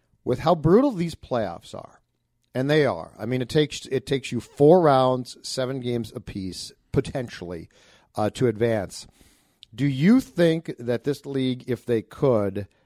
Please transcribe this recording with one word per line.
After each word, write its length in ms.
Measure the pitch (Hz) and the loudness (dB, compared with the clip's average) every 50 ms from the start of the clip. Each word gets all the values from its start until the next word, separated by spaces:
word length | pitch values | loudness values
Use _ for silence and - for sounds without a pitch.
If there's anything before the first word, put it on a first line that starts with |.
| _ _ _ _ _ | _ _ _ _ _
With 160 | 120 123 - | -4 -4 0
how 140 | 123 156 180 | 2 2 2
brutal 380 | 160 139 156 180 233 269 294 226 | 2 4 6 6 6 6 4 0
these 240 | 170 170 170 - | -2 -4 -6 -6
playoffs 580 | - - - 135 120 107 90 85 87 - - - | -10 -10 -6 -4 -2 -2 -4 -6 -10 -14 -16 -16
are, 260 | - - - - _ _ _ _ _ _ _ _ _ _ _ _ | -16 -16 -18 -20 _ _ _ _ _ _ _ _ _ _ _ _
and 160 | 127 131 143 | -4 -2 2
they 160 | 151 156 143 | 2 2 2
are, 260 | 123 95 82 82 82 - - | 2 0 -4 -8 -14 -12 -10
I 80 | 104 | -6
mean, 160 | 113 127 127 127 | -4 -4 -4 -4
it 60 | 117 | 0
takes, 380 | - 156 151 147 - - - | 0 0 0 0 -2 -10 -8
it 200 | - 131 127 - | -4 -4 -4 -2
takes 240 | - 147 135 - - | -2 -4 -4 -4 -6
you 80 | 127 117 | -8 -8
four 400 | - - _ - 143 151 175 185 | -8 -10 _ 4 8 8 8 8
rounds, 560 | 170 147 135 131 131 127 127 127 127 - - - - | 8 6 6 6 4 4 2 0 -4 -8 -14 -16 -14
seven 380 | - - 135 127 123 135 135 | -10 -6 -6 -4 -4 -6 -6
games 320 | 120 123 120 117 113 107 - | -4 -4 -4 -4 -4 -6 -10
apiece, 560 | 120 104 - - 104 95 92 85 - - - - _ _ _ - | -14 -14 -10 -10 -8 -8 -8 -10 -12 -14 -16 -18 _ _ _ -2
potentially, 760 | 147 127 - - 139 123 113 - - 90 85 90 82 - - _ _ _ _ _ _ _ _ _ | -2 -2 -2 -6 -8 -8 -8 -12 -14 -12 -12 -12 -12 -14 -16 _ _ _ _ _ _ _ _ _
uh, 160 | - 107 107 | -4 -2 -2
to 160 | - - 135 | -2 0 0
advance. 600 | 120 107 104 117 117 110 107 92 82 - - - - _ _ _ _ _ _ _ _ _ _ - _ - | 0 0 0 -2 0 0 -2 -4 -6 -10 -16 -18 -20 _ _ _ _ _ _ _ _ _ _ -20 _ -8
Do 120 | 110 135 | -4 -2
you 340 | 143 135 127 151 190 240 262 | -2 0 2 4 4 4 4
think 540 | 262 - - 170 175 165 165 165 160 - 135 - | 2 0 0 2 2 2 2 0 -4 -8 -12 -8
that 260 | 123 117 120 113 - | -4 -4 -4 -2 -2
this 200 | 143 143 - - | -4 -4 -4 -6
league, 400 | 143 139 135 131 127 127 127 127 | -6 -4 -2 0 -2 -2 -4 -4
if 200 | - 120 113 - | -6 -6 -6 -2
they 160 | - 120 113 - | -2 -2 -2 -2
could, 680 | - - - - 139 123 107 101 98 95 101 98 - _ _ _ | -4 -6 0 2 2 2 2 2 0 -4 -6 -8 -10 _ _ _